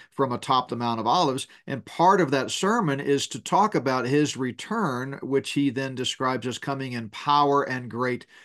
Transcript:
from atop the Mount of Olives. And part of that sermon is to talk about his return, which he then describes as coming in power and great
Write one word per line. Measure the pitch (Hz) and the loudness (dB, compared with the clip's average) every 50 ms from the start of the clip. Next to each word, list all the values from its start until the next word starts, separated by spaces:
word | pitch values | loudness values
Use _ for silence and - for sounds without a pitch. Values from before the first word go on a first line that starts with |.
| - - | -20 -10
from | _ - 139 127 | _ -2 -2 0
atop | 123 117 - - 131 127 123 - | -2 -4 -2 0 0 0 0 -2
the | 123 | -4
Mount | 117 120 120 117 113 | -4 -2 -2 -2 0
of | 107 | 0
Olives. | 117 139 180 175 143 127 131 - - - - _ | 2 4 4 4 2 0 -2 -6 -10 -14 -16 _
And | - 139 123 - | -8 -8 -8 -10
part | - - - 165 185 202 190 | -8 0 4 6 6 6 6
of | 170 131 | 4 2
that | 139 135 123 107 | 2 0 0 -2
sermon | - - - 185 - 247 208 151 139 135 | -2 -2 0 2 2 2 2 0 0 0
is | 143 - 143 135 - | 0 0 0 0 0
to | - - 127 | -4 -6 -10
talk | - - - 180 208 208 - | -4 0 2 4 4 4 2
about | 160 123 135 131 131 117 | 0 0 2 0 0 0
his | 123 139 147 151 139 - | 2 2 2 2 2 0
return, | 123 131 127 117 - - - 214 233 208 156 127 123 127 135 139 - | -4 -6 -6 -6 -8 -8 -4 -2 -2 0 0 -2 -4 -6 -8 -8 -8
which | - 131 135 135 127 - | -4 0 0 0 0 0
he | - 143 143 139 | 0 0 0 0
then | 117 135 135 135 131 | 0 -2 -4 -4 -4
describes | 127 127 117 - - 135 127 131 123 107 | -4 -4 -4 -2 -2 0 0 0 -2 -4
as | 127 117 | -6 -6
coming | - - 143 139 135 135 131 123 | -6 -6 -6 -4 -4 -6 -6 -6
in | 120 113 104 | -8 -8 -8
power | - - - 147 147 147 147 143 139 139 135 | -12 -6 0 2 4 4 6 4 4 2 2
and | - 127 127 123 117 | 0 -4 -6 -6 -8
great | 107 117 127 123 123 123 - - - - | -6 -4 -2 -2 -2 -4 -6 -14 -20 -20